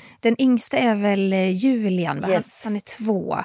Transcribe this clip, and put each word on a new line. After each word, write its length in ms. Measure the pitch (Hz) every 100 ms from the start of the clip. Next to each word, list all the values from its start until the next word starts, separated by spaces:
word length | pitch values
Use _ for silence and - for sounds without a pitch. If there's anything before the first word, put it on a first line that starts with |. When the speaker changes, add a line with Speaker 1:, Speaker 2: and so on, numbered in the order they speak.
| - -
Speaker 1:
Den 220 | 233 240
yngsta 360 | 262 247 - 269
är 180 | 254 208
väl, 380 | 208 196 196
eh, 180 | 190 185
Julian, 680 | 185 262 247 214 185 165 143
va? 80 | 185
Han, 60 |
Speaker 2:
Yes. 280 | 185 - -
Speaker 1:
han 120 | 226 208
är 40 |
två. 580 | - - 220 202 - -